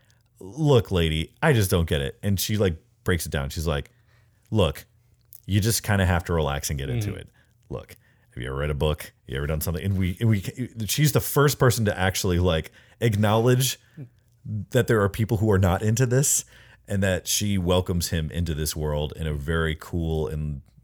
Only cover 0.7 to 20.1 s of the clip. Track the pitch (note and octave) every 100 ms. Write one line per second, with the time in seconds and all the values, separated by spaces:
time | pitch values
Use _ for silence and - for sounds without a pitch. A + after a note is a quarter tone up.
0.7 | B2+ - F#2 E2 D#2 D#2+ _ D#3+ A#2+ F#2+
1.7 | F#2 E2 D#2 C#2 - G2+ F#2+ - G#2+ G2+
2.7 | D#2+ _ _ - F2+ - D2+ C#2 - D#2+
3.7 | C#2+ - _ _ _ _ _ _ G#2+ E2+
4.7 | - - _ _ _ _ - - G2+ G#2
5.7 | A2+ - G2+ F#2 F2 - E2+ D2 C#2 -
6.7 | C#2+ C2+ B1 G#2 G1+ G1+ _ _ _ -
7.7 | B1+ - - _ _ _ - A#1+ C2+ D2
8.7 | D2 D#2 D2+ - - - B1+ D2 D#2 -
9.7 | D#2+ F#2+ F#2+ F#2 F#2 A#2 G#2 - - A#2+
10.7 | A2+ G#2 - D3+ C3 - D3 C#3+ - C3
11.7 | A2+ G#2 F2+ F#2+ - G2 F2 F2+ D#2+ -
12.7 | - - - A#2 G#2 G#2+ G#2+ A#2+ B2+ C3
13.7 | - _ - C3 _ _ _ - G#2+ -
14.7 | B2+ A#2 A#2 G2 - A2 A2 A2 F#2+ F#2+
15.7 | F#2 G#2+ A2 B2+ B2+ D3 - - - -
16.7 | - - G2+ G2 F2+ - - G#2 G2+ F2
17.7 | F#2 F2+ F2 D#2+ F2 D#2 D2+ E2+ D2+ D2+
18.7 | D#2 D2+ D2 D2 - D#2 D2 C#2+ E2 D#2+
19.7 | D2+ - F2 E2